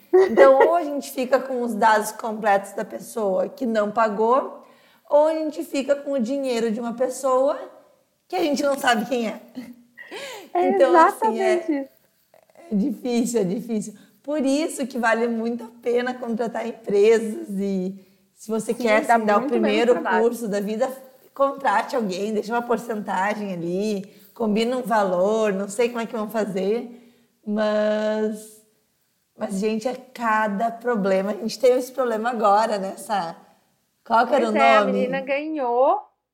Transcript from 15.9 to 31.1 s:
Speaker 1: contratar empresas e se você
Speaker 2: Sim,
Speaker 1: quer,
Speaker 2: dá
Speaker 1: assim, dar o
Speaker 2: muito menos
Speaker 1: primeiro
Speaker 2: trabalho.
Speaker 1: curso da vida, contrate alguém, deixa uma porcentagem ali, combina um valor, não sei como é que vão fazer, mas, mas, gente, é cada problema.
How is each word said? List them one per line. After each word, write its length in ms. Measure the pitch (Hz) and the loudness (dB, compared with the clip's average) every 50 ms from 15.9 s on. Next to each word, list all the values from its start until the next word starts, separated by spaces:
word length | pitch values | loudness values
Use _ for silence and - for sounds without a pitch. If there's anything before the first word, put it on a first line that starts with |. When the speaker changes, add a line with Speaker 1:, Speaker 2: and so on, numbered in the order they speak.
| 240 240 240 254 240 | -2 0 -2 -2 -6
Speaker 1:
contratar 520 | - 233 233 226 220 233 220 - 220 233 | -6 -6 -6 -4 -4 -4 -4 -6 -6 -8
empresas 800 | 226 - - - - 202 202 202 226 226 220 220 214 220 339 320 208 196 190 | -8 -10 -10 -6 0 2 4 6 6 6 4 2 -2 -6 -8 -8 -8 -6 -4
e 460 | 196 196 190 185 185 190 196 196 - _ _ _ _ _ _ | -4 -2 -2 -2 -2 -4 -6 -10 -16 _ _ _ _ _ _
se 160 | _ - - | _ -8 -6
você 220 | 220 220 220 240 226 | -4 -4 -2 -4 -4
Speaker 2:
Sim, 100 | 240 247 | -2 0
Speaker 1:
quer, 220 | 220 214 220 - | 2 2 2 4
Speaker 2:
dá 100 | 240 233 | 4 2
Speaker 1:
assim, 100 | 226 214 | 2 4
dar 120 | 208 208 | 4 2
o 20 | 208 | 2
Speaker 2:
muito 100 | 254 294 240 | 2 0 0
menos 80 | 226 220 | 0 2
Speaker 1:
primeiro 240 | 214 208 220 240 220 185 | 2 2 2 4 4 2
Speaker 2:
trabalho. 300 | 170 - 208 190 214 226 | 2 2 0 0 2 2
Speaker 1:
curso 240 | 240 240 214 233 | 0 0 -2 -4
da 120 | 202 202 202 | -4 -4 -4
vida, 280 | 202 208 214 220 254 254 254 - - - - _ _ _ - | -4 -4 -2 -2 -2 -4 -4 -8 -16 -20 -20 _ _ _ -2
contrate 600 | - 277 277 277 269 - 226 196 226 233 - 277 | -2 0 0 -2 -2 -2 0 0 0 0 -2 -2
alguém, 380 | 247 220 185 180 180 202 220 220 | -2 -2 -2 -4 -4 -4 -4 -4
deixa 200 | 208 - 202 233 | -4 -4 -2 -4
uma 80 | 240 | -2
porcentagem 880 | 240 247 233 220 - 240 226 214 196 202 190 185 190 208 202 208 208 196 185 | -2 -2 -2 -2 -4 -6 -8 -6 -6 -4 -2 -2 -2 -2 -2 -4 -6 -8 -6
ali, 500 | 170 165 170 175 190 208 220 208 196 190 - - - - _ _ | -6 -6 -4 -4 -2 -2 -2 -4 -6 -8 -10 -16 -20 -20 _ _
combina 440 | - 233 214 202 220 226 240 262 | -4 -2 0 0 0 0 0 -2
um 40 | 254 | -4
valor, 720 | - 190 233 214 202 185 180 175 185 208 220 220 220 208 190 | -2 0 0 0 2 2 2 2 2 2 2 2 0 0 0
não 140 | 190 202 | -2 -4
sei 220 | 196 - - 240 233 | -4 -2 -2 -2 -2
como 100 | 240 233 | -2 -4
é 40 | 226 | -8
que 100 | - 247 | -6 -6
vão 140 | 220 214 220 | -8 -6 -4
fazer, 600 | 220 226 202 202 175 190 190 196 220 240 - - - - - _ _ _ _ _ _ _ - | -4 -4 -4 -4 -4 -2 -2 -2 -2 -4 -6 -10 -16 -20 -20 _ _ _ _ _ _ _ -8
mas, 1200 | 214 208 214 214 214 208 214 214 214 214 214 214 214 214 214 214 214 220 208 - - - - _ _ _ _ _ _ _ _ _ _ _ _ _ _ _ | -4 -2 -2 0 0 0 0 0 0 0 -2 -2 -2 -2 -2 -2 -4 -4 -8 -12 -18 -20 -20 _ _ _ _ _ _ _ _ _ _ _ _ _ _ _
mas, 180 | - 214 214 196 190 | -10 -8 -6 -4 -2
gente, 280 | 214 214 220 220 220 254 | -2 -2 -2 -2 -4 -4
é 40 | 254 | -6
cada 760 | 254 - - - - 240 226 214 214 214 214 202 196 226 233 | -8 -12 -16 -10 -4 -2 0 2 2 2 0 -2 -2 -2 -4
problema. 600 | 226 - - 247 240 208 185 196 | -4 -4 -4 -2 -2 0 0 2